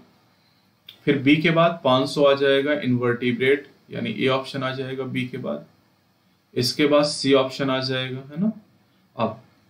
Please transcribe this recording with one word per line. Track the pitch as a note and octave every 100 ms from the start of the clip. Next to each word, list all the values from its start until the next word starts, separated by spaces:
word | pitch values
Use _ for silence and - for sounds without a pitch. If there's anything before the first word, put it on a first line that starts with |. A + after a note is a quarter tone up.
| - _ _ _ _ _ _ _ - -
फिर | - C3+
B | B2+ D3+
के | E3
बाद | D#3+ E3+ E3+
पाँच | C3+ B2+ C#3+
सौ | -
आ | C#3+
जाएगा | C#3 C#3 C#3 C#3
invertebrate, | D3 B2+ B2 B2 A#2+ B2+ A#2 C3 C#3+ - _ _
यानी | - A#2 -
ए | B2+
ऑप्शन | C3 C3 C3+
आ | C3
जाएगा | C3 C3 C3
बी | C3 B2+ B2
के | B2+
बाद। | - D3 - _ _ _ _ _ _ _ _
इसके | - B2 - D3
बाद | D3
सी | D3 - C#3
option | C3+ C3 - C3+
आ | C3
जाएगा, | C3 C3 C3 B2+
है | C#3 D3
ना। | G#3 A3 - _ _ _ _ -
अब | A2+ - - _ _